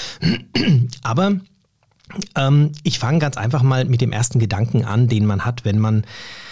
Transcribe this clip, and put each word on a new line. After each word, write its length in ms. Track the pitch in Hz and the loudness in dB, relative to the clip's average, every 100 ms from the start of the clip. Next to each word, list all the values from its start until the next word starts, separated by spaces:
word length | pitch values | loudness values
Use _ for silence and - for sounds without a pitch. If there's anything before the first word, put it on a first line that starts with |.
| - - | -12 -4
<clears throat> 800 | 160 226 - - 294 135 123 - | -2 -2 -6 -4 2 2 2 -4
Aber, 360 | 113 120 196 196 - _ _ _ _ _ _ - - - | -4 0 0 0 -4 _ _ _ _ _ _ -12 -8 -2
ähm, 360 | 135 147 147 147 | 4 4 4 0
ich 160 | - - | -4 -2
fange 180 | 117 160 | 0 0
ganz 180 | 151 - | 0 -2
einfach 280 | 110 139 | -2 2
mal 220 | 131 131 127 | 2 2 2
mit 140 | 120 | 2
dem 120 | 127 | 0
ersten 260 | 107 117 123 | 0 0 0
Gedanken 480 | 110 95 117 131 110 | 0 -2 0 0 0
an, 220 | 110 120 | 0 2
den 180 | 107 104 | 2 2
man 180 | 98 | 0
hat, 220 | 120 120 107 | -2 -4 -2
wenn 140 | 104 | 0
man, 240 | 110 107 - - - - - | 2 0 -2 -10 -18 -18 -18